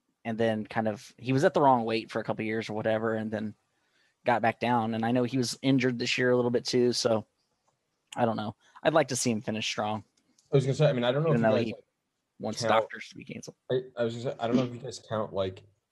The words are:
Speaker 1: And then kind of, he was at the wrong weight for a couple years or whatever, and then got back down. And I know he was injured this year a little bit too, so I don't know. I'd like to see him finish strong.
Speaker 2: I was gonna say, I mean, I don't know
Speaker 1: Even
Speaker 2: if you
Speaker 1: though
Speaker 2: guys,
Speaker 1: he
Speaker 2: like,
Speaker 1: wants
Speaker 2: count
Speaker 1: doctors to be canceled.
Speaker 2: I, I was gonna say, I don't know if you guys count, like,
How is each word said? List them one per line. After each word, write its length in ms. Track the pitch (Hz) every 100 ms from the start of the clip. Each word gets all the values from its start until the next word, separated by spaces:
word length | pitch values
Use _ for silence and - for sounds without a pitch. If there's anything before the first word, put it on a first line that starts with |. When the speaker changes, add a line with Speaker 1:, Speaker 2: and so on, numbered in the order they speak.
| _ _
Speaker 1:
And 120 | 113 110
then 280 | 117 110 104
kind 220 | 120 110
of, 240 | 107 - -
he 160 | 120
was 120 | 131
at 100 | 180
the 60 | 185
wrong 240 | 143 127
weight 260 | 113 113 110
for 100 | 113
a 40 |
couple 200 | 113 104
years 240 | 110 110 110
or 60 |
whatever, 400 | 107 110 110 113
and 160 | 110 110
then 240 | 107 107 - _ _ _ _ _ _ -
got 160 | 117
back 180 | 113 110
down. 340 | 117 123 110
And 100 | 113
I 60 | 113
know 100 | 123
he 160 | 123 131
was 200 | 120 -
injured 360 | 135 135 127 120
this 200 | 123 -
year 120 | 127
a 60 | 123
little 140 | 120
bit 140 | 117 -
too, 260 | 127 123
so 320 | 117 120 110 - _ _ _ _ _ _ _ - -
I 80 | 120
don't 100 | 110
know. 180 | 107 - _ -
I'd 100 | -
like 160 | 156 139
to 80 | 127
see 140 | 127
him 100 | 110
finish 260 | 120 110 -
strong. 380 | - 107 107 - _ _ _ -
Speaker 2:
I 40 | 147
was 80 |
gonna 100 | 127
say, 120 | 131 151
I 60 |
mean, 120 | 127
I 80 | 120
don't 100 | 131
know 80 | 165
Speaker 1:
Even 140 | 120
Speaker 2:
if 20 | 113
you 40 |
Speaker 1:
though 40 | 110
Speaker 2:
guys, 80 | 120
Speaker 1:
he 60 |
Speaker 2:
like, 100 | - - _ _ _ _ -
Speaker 1:
wants 200 | 214 220
Speaker 2:
count 120 | 113
Speaker 1:
doctors 360 | 110 110 - -
to 80 | -
be 80 |
canceled. 320 | 135 - - - -
Speaker 2:
I, 100 | 127 127 -
I 80 |
was 120 | 120 117
gonna 140 | 117
say, 60 | -
I 80 | 117
don't 80 | 123
know 80 |
if 80 | 123
you 60 | 120
guys 200 | 131 - -
count, 240 | 110 107
like, 300 | 87 95 92 - _ _